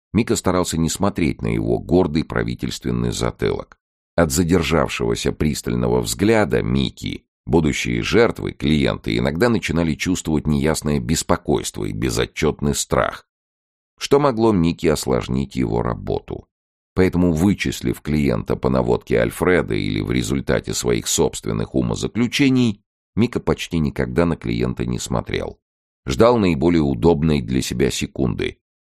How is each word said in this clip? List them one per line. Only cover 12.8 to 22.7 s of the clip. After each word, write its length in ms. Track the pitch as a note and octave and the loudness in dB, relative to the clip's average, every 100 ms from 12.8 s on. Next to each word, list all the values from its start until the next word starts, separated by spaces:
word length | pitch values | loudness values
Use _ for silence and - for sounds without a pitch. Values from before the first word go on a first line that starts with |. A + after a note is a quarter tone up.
| - C2 G1+ - - _ _ _ _ _ _ _ | -2 0 0 -4 -16 _ _ _ _ _ _ _
что 220 | - C#3+ | 2 4
могло 320 | C#3+ A2 A2+ | 4 4 4
Мике 400 | G2+ E2+ E2 D#2+ | 4 2 2 0
осложнить 640 | D2 - B1+ G#1 B1+ C2+ - | 0 0 -2 0 -4 -4 -2
его 260 | A#1+ A1+ | -2 -2
работу. 640 | A#1+ G#1+ G1+ G1+ - G1+ - _ _ _ _ | -2 -4 -4 -6 -6 -12 -14 _ _ _ _
Поэтому, 380 | - F#2 F2 F2+ | 0 2 2 2
вычислив 680 | D#2 G2 F#2+ - - B1 - | 4 2 2 -2 -4 -4 -6
клиента 520 | - D2+ C#2 A1 G1+ | -2 0 0 0 -2
по 140 | A1+ B1+ | -2 0
наводке 500 | B1+ A#1+ A#1 - A#1 | 0 2 0 0 0
Альфреда 560 | A#1 - E2 F2 G#1 | 0 0 2 2 0
или 260 | G#1 G1+ G#1 | -2 -2 -4
в 100 | G1+ | -2
результате 640 | B1 A1 C2+ - A#1 G#1+ | -2 -2 -2 0 -2 -2
своих 320 | A1 B1 A#1+ - | -4 -2 -2 -2
собственных 680 | - D#2+ - G#1+ A1 A1 | 0 0 -2 -6 -4 -2
умозаключений, 1080 | C2 A#1+ G1+ B1+ G#2 A#2+ - C#3+ B2+ A#2+ | -2 0 -2 -4 -2 -2 2 2 4 2